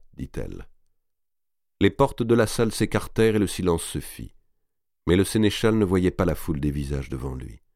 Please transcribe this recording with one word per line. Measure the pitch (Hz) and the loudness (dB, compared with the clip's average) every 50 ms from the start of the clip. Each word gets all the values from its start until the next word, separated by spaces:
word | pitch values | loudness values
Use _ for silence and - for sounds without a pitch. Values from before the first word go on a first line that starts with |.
| - - - | -18 -20 -14
dit-elle. » | - 65 - - - 57 50 50 50 50 - - _ _ _ _ _ _ _ _ _ _ _ _ _ _ _ _ _ _ _ _ _ | -14 -14 -10 -8 -10 -10 -8 -10 -14 -16 -18 -20 _ _ _ _ _ _ _ _ _ _ _ _ _ _ _ _ _ _ _ _ _
Les | 95 101 | 2 2
portes | - - 139 135 - - 120 | 4 4 2 2 2 -2 0
de | 113 117 | 2 4
la | 117 113 | 4 4
salle | 104 - - 120 110 - | 2 2 0 0 0 0
s'écartèrent | - 113 98 - 104 - - - - 113 110 107 107 | 0 -2 0 0 -2 -4 -2 0 2 2 4 4 2
et | |
le | 101 92 | 2 0
silence | - - 90 90 85 82 - | -2 -2 0 0 0 0 -2
se | - - 73 | -6 -8 -10
fit. | 69 - - - 57 50 - _ _ _ _ _ _ _ _ _ _ _ _ _ _ - | -10 -10 -12 -14 -14 -16 -16 _ _ _ _ _ _ _ _ _ _ _ _ _ _ 2
Mais | 85 | 4
le | 92 98 | 4 4
sénéchal | - - 113 110 104 - - - 113 107 110 | 2 2 2 2 2 2 2 2 2 2 4
ne | 104 | 2
voyait | 90 92 95 90 92 | 2 2 2 2 2
pas | - - 92 | 2 0 0
la | 87 76 | 0 -2
foule | - - - 80 71 | -2 -4 -4 -4 -2
des | 71 76 | -2 -2
visages | 69 71 71 67 71 69 67 - | -2 -2 -4 -4 -6 -6 -6 -8
devant | - 65 62 67 64 | -8 -10 -8 -10 -10
lui. « | 64 62 - - - _ _ _ | -10 -12 -14 -16 -20 _ _ _